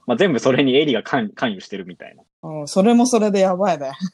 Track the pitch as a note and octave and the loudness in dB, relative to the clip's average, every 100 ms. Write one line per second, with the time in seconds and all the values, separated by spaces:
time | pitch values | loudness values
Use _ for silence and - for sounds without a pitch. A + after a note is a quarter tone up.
0 | - A3+ G3 A#2+ C3 C3 C#3 C3 D3+ A2+ | -4 0 2 2 2 2 2 2 2 0
1 | - - G#2+ - A2+ F#2+ - G2 F2+ F2 | -2 -4 -4 -4 -6 -6 -10 -12 -12 -16
2 | - - _ _ D#3+ D#3 D3 G3 G3+ A#3+ | -20 -20 _ _ -14 -12 -4 2 4 4
3 | A#3 A#3 G#3+ G3 F#3+ F3+ G3+ D#3 C3+ C#3+ | 4 2 2 2 2 2 0 -2 -6 -8
4 | F#3 | -8